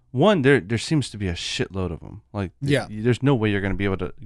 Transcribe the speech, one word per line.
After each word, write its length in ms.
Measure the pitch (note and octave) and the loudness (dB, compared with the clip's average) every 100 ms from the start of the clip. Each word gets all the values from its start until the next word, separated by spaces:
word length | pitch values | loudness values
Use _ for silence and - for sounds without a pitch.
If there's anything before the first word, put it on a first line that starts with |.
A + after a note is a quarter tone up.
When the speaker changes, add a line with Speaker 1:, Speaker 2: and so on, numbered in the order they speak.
| _ | _
Speaker 1:
One, 300 | B2 F#3+ G3 | 2 4 6
there, 180 | C3 C3+ | 6 4
there 180 | F2+ A2+ | 4 -4
seems 320 | - D#3+ B2 | 0 -2 -2
to 80 | G#2 | -4
be 100 | G2 | -6
a 60 | |
shitload 580 | E2+ - - F#2 F#2+ F2+ | -4 -6 -6 -4 -4 -6
of 100 | D#2+ | -6
'em. 180 | - G#2 - | -12 -18 -12
Like, 180 | G#2 F#2 - | -8 -8 -6
th-, 120 | C#3 | -2
Speaker 2:
Yeah. 160 | C#3+ G#2 | -2 -2
Speaker 1:
y-, 100 | G#2+ | -2
there's 220 | A#2 A#2 | 0 2
no 100 | C3+ C3 | 2 2
way 140 | G#2+ | 2
you're 120 | G2+ | 0
gonna 120 | G2 F#2 | 0 0
be 100 | G2+ | 0
able 120 | F#2+ | -2
to 160 | F#2 - | -4 -8